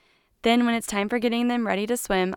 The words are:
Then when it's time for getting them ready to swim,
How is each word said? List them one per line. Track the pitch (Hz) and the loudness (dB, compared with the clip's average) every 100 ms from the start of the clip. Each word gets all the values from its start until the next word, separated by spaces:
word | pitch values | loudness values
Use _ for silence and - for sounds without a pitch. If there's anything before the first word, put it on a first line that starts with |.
| _ _ _ _ | _ _ _ _
Then | 226 240 | 2 4
when | 240 233 | 4 0
it's | - | -2
time | 208 202 | -4 -2
for | 247 | 0
getting | 233 233 240 | 0 0 0
them | 240 220 | 0 0
ready | 190 208 | -2 -2
to | 240 | -2
swim, | - 190 185 | 0 0 0